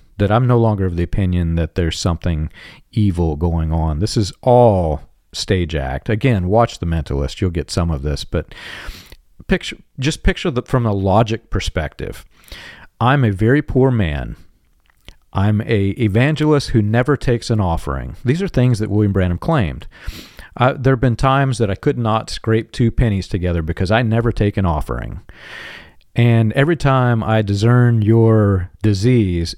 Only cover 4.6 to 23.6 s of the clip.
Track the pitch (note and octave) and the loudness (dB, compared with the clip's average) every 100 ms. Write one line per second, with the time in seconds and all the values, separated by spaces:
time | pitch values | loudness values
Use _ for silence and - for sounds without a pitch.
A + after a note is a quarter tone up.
4.6 | A#2 F#2+ E2 C#2+ - _ _ - - F#2+ | 6 4 0 -4 -8 _ _ -10 -2 -2
5.6 | D#2+ D#2+ C2 C#2 - G#2+ C3+ G#2 F2+ A2 | -2 -4 -4 -6 -4 0 2 0 2 2
6.6 | A#2+ - E2+ E2 - C#2 C#2 - F#2 E2+ | 0 -2 -4 -2 -2 -4 -4 -2 -4 -2
7.6 | - - E2+ D2 D2 D2 - E2 - - | -4 -2 -2 -2 -4 -6 -4 -6 -6 -14
8.6 | - - - - - - _ - - F#3 | -18 -16 -14 -16 -16 -20 _ -12 -4 -4
9.6 | - - _ - C3+ - - F3+ F3+ B2 | -4 -16 _ -6 -4 0 0 0 -2 -4
10.6 | - C3 A2+ G2+ G2 G2+ A2 A2 - G2+ | -2 0 0 0 2 2 2 -2 -6 -6
11.6 | - E2+ D2 - - - - _ - - | -4 -4 -6 -8 -12 -12 -18 _ -20 -20
12.6 | - - - - A#2 C#3+ A#2 F#2+ A2 C#3+ | -20 -20 -14 -2 2 4 2 2 2 2
13.6 | - B2+ C3 A#2 E2+ C#2+ A#1 - - _ | 2 2 2 2 0 -2 -8 -12 -18 _
14.6 | _ _ _ _ - - _ - G2+ G#2+ | _ _ _ _ -20 -20 _ -2 0 0
15.6 | A2+ A2 G2 G2 A2 G#2 C3+ D3+ D3+ D3 | 0 0 0 0 0 2 2 2 2 2
16.6 | - A#2 G#2 A#2 B2 A#2+ - A#2+ - A2 | 2 0 2 0 0 0 0 -2 -2 -2
17.6 | F2+ D#2+ - C2+ B1 - A#2 E3 G3 - | 0 -2 -4 -6 -8 -6 -2 -2 0 2
18.6 | B2 G#2+ - G#2 G#2 G2 F2+ E2+ - D#3+ | 2 2 0 0 2 2 0 -2 0 0
19.6 | E2+ B1+ - - - - - - - - | 0 -4 -14 -18 -14 -14 -16 -20 -14 -2
20.6 | B2 C#3+ C3 C3 B2+ A2+ C3+ C3+ C3+ A2+ | -2 0 0 2 2 2 2 2 0 0
21.6 | G#2 G2 D3 B2 A2+ A2 - - - A2+ | -2 -2 -2 -2 0 -2 -4 -8 -2 -2
22.6 | - - A#2 - A#2 G2 - F2+ F2 E2+ | -2 0 0 2 0 0 -2 -4 -2 -2